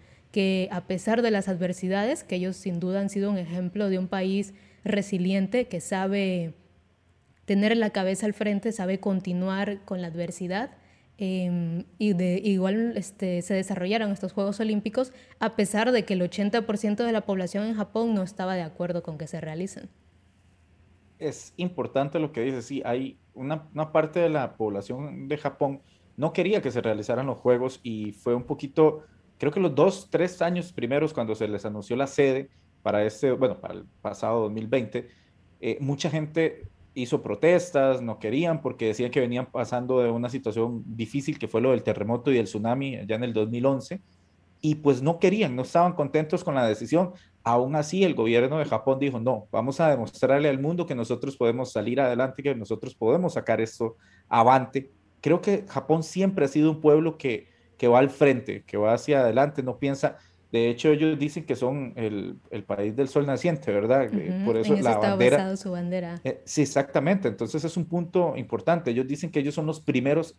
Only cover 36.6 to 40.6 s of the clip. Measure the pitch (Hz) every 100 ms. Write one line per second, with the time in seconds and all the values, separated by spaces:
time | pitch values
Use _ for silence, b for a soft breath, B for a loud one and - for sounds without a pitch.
36.6 | - _ - 131 120 147 107 104 160 175
37.6 | 175 139 135 127 117 110 110 135 170 160
38.6 | 127 - 110 107 123 143 123 123 123 123
39.6 | 113 123 127 127 120 117 120 135 113 104